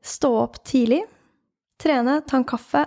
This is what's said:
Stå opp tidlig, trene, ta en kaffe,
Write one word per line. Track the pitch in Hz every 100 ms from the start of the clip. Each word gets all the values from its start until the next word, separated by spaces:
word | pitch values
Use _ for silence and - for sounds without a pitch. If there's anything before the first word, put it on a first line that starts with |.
| -
Stå | - 285
opp | 226 233 -
tidlig, | - 269 233 277 440 _ _ _ _ _ _ _
trene, | 320 269 240 294
ta | 302 269
en | 254
kaffe, | 233 - -